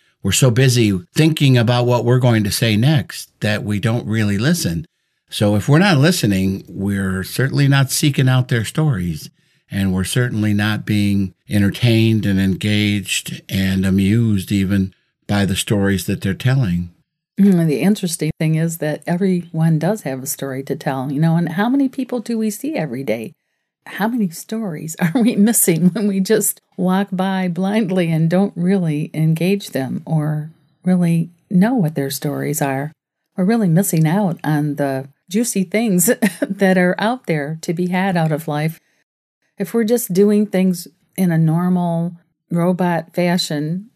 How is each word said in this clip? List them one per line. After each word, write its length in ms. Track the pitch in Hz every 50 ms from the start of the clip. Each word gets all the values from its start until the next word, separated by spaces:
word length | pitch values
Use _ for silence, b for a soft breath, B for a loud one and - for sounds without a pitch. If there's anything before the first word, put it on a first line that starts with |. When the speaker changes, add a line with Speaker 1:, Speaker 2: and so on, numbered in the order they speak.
| _ _ _ _ -
Speaker 1:
we're 80 | 101
so 220 | 92 - - 131 113
busy 440 | 120 135 135 123 120 117 107 98 90 - _ -
thinking 460 | - 151 160 156 - 147 139 127 123
about 280 | 113 113 123 123 123
what 180 | 120 123 117 117
we're 160 | 120 127 127
going 240 | 127 127 117 110 104
to 80 | 104 95
say 240 | - 120 117 107
next 560 | 101 117 143 160 131 92 - - - - - _ -
that 240 | - 107 104 104 -
we 160 | 101 107 101
don't 260 | 90 113 113 120 -
really 320 | 101 107 113 107 104 101 98
listen. 480 | 110 147 180 175 - 98 82 82 78 - _ _ _ _ _ _ _ _
So 280 | - - 110 104 104
if 120 | 104 92 -
we're 120 | 139 160
not 180 | 190 208 175 135
listening, 640 | 135 170 180 - - 110 98 95 95 95 95 98 - -
we're 560 | 87 - 98 101 101 98 98 92 92 95 92
certainly 420 | - - - 123 135 135 139 143
not 240 | 135 139 139 135 127
seeking 380 | - - - 151 143 - 135 131
out 180 | 127 127 127
their 180 | - 127 117 104
stories, 640 | - - - 160 151 131 92 90 87 80 73 - - _ _ _ _ _ _ _ - -
and 200 | 98 98 95 92
we're 100 | 95 95
certainly 480 | 90 - 127 123 123 - 107 107 107 104
not 320 | 104 104 107 107 104 -
being 480 | - 107 104 104 101 101 98 98 92 - _ _ -
entertained 800 | - 104 101 98 - - - 117 113 113 113 113 110 107 98
and 120 | 101 98 95
engaged 1000 | 98 95 92 80 - 107 107 104 104 104 104 104 92 - - - - - - - - -
and 380 | - 98 95 95 95 95 95
amused 680 | 95 92 98 98 95 107 117 120 113 104 98 90 - 110
even 400 | 98 98 92 101 98 95 95 - _ _ _ _ _ _
by 200 | - 104 101 101
the 100 | 92 98
stories 480 | 92 - - - 101 98 98 98 92 -
that 160 | - 98 -
they're 140 | - 101 95
telling. 560 | - - 123 131 139 127 - - 87 - 87 - _ _ _ _ _ _ _ _ -
Speaker 2:
Mm, 260 | 196 202 190 170 165
the 140 | 160 143 113
interesting 500 | 135 190 214 202 - 175 160 - 156 156 - -
thing 180 | 165 156 160
is 200 | 156 165 165 165 165
that 240 | 143 151 147 - -
everyone 720 | - 170 175 196 190 185 175 170 170 - 160 160 165 160 151
does 240 | 160 170 214 214 -
have 200 | 143 131 131 127
a 40 |
story 360 | 131 - - 139 139 131 131 135
to 120 | 139 135
tell, 340 | 131 - 156 135 135 127 143
you 80 | 139 143
know, 180 | 160 165 165
and 120 | 170 170 170 165
how 180 | 175 202 240
many 180 | 262 277 277 262
people 320 | - - 254 - 247 247
do 160 | - - 233
we 140 | 220 220 220
see 240 | 208 - - 285 320
every 280 | 240 160 143 117 131 139
day? 300 | 131 107 120 110 170 - _ _ _ _ _ _ _ _ _ _
How 220 | - - - 190 226
many 200 | 240 247 208 175
stories 680 | 160 - - - 220 220 226 190 160 151 - 160 - -
<laughs> 20 |
are 220 | 175 165 160 269 226
we 140 | 240 -
missing 520 | 185 202 233 226 - - - 170 156 170 180 170
when 120 | 214 202
we 140 | 208 196 190
just 400 | 185 - 220 202 202 - - - _ _ _
walk 320 | - 185 180 185 190 202 196
by 380 | 190 180 185 190 190 190 185 180
blindly 640 | 170 170 185 190 202 220 226 160 185 185 175 165 165
and 160 | 156 165 165
don't 240 | 170 180 202 202 -
really 560 | - 175 180 196 196 175 160 151 147 156 - -
engage 560 | 156 156 160 160 160 165 180 202 202 202 -
them 320 | - 131 135 123 - - 165
or 460 | - 160 156 151 151 151 151 151 160 - _ _ _ _ _ -
really 460 | 180 185 180 175 170 170 165 165 165 _ _ _ -
know 240 | - 180 190 226 269
what 220 | 247 175 151 160
their 160 | - 139 135
stories 500 | 135 - - 151 143 135 139 143 143 147
are? 320 | 147 139 135 135 139 151 - _ _ _ _ _ _ _ - -
We're 80 | 185
really 240 | 185 226 233 214 180
missing 360 | 156 170 202 - - 160 160
out 320 | 156 170 208 214 175 165 - -
on 300 | 147 156 147 147 151 143
the 340 | 147 143 139 135 135 135 139 _ _ _ -
juicy 340 | 180 214 247 - - 202 185
things 460 | 180 - 214 240 226 185 180 170 226 240 - - 202
<laughs> 100 | - - 302
that 340 | - 190 - 202 185 185
are 180 | 185 180 180 185 -
out 260 | 196 220 247 254 -
there 300 | - 165 151 143 143 160 160 -
to 100 | - 170
be 140 | 165 180
had 320 | 180 180 180 190 196 180 175
out 140 | 160 156 156
of 140 | 143 156
life. 320 | - 147 147 151 160 160 - _ _ _ _ _ _ _ _ _ _ _ _ _ _ _ -
If 160 | 202 190 -
we're 100 | 233 233
just 280 | 208 240 240 240 - 180
doing 340 | 180 202 208 208 208 214
things 420 | 208 - 185 190 190 180 170 - - _ _ _ _ -
in 140 | - 190 175
a 80 | 165 160
normal 760 | 160 160 156 170 175 180 180 180 175 170 170 165 170 175 170 - _ _ _ _ _ -
robot 600 | 175 170 170 180 185 170 185 175 170 165 165 - -
fashion 760 | - 175 175 175 185 - - 160 147 151 151 170 185 208 233 _